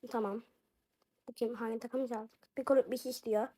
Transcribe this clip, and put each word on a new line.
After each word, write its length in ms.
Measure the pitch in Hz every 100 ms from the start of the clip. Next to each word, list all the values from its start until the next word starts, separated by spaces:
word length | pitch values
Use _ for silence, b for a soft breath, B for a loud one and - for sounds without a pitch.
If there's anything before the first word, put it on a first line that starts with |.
| 240
Tamam. 320 | 240 208 214 - _ _ _ _ _ _ _ -
Bakayım 260 | 233 226
hangi 240 | 233 226 226
takım 240 | 233 254
aldık. 540 | 254 226 220 _ _ -
Bir 60 |
kulüp 260 | 254 269 -
bir 60 | 254
şey 140 | 254
istiyor. 380 | - - 214 247